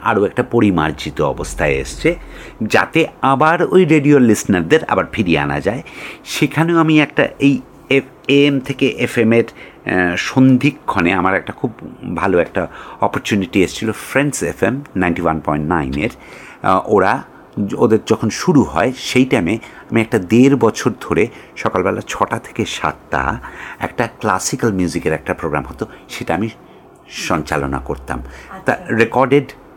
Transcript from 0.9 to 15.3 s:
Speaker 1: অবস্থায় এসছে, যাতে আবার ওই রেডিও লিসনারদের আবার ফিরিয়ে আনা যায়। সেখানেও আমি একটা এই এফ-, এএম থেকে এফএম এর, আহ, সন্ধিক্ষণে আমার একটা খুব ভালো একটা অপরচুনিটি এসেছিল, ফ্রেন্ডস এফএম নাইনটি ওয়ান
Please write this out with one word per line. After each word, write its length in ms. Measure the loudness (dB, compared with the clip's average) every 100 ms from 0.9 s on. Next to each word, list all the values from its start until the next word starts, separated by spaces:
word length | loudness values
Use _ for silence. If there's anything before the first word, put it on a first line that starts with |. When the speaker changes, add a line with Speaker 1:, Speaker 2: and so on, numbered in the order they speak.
| -4 -8 -4
Speaker 1:
অবস্থায় 520 | -4 -4 -8 -4 -2
এসছে, 440 | -2 -6 -4 -4 -4 -10 -18 -20 -10
যাতে 440 | -2 0 0 0 -2 -2
আবার 400 | 0 2 2 2
ওই 220 | 4 4
রেডিও 340 | 6 4 6 6
লিসনারদের 680 | 6 4 2 0 2 2
আবার 200 | 2 -2 -2
ফিরিয়ে 260 | -2 0 0
আনা 220 | 0 -2
যায়। 220 | -4 -6 -10 -16 -16 -16
সেখানেও 540 | -12 -2 -2 0 0 2
আমি 220 | 4 4
একটা 280 | 2 0 -2 2
এই 220 | 2 2 -4 -20 -2
এফ-, 340 | 0 0 -8 2
এএম 320 | 4 4 2
থেকে 260 | -4 -2 -2
এফএম 460 | -2 -2 2 4
এর, 120 | 4
আহ, 720 | 2 -8 -20 -10 -2 0 0 -2
সন্ধিক্ষণে 960 | -2 4 6 6 2 -2 -4 0 2
আমার 220 | 2 2
একটা 180 | 0 -4
খুব 200 | -6 -8 -8 -16 -14 -8 -2
ভালো 220 | 2 2
একটা 300 | 0 -4 -6 -8 -18 -4
অপরচুনিটি 640 | -4 -4 -2 -2 0 0
এসেছিল, 280 | 0 -2 -6
ফ্রেন্ডস 500 | -6 -4 -2 -2 -2
এফএম 380 | -6 -2 -2 -2 -6 -2
নাইনটি 260 | 0 2
ওয়ান 180 | 0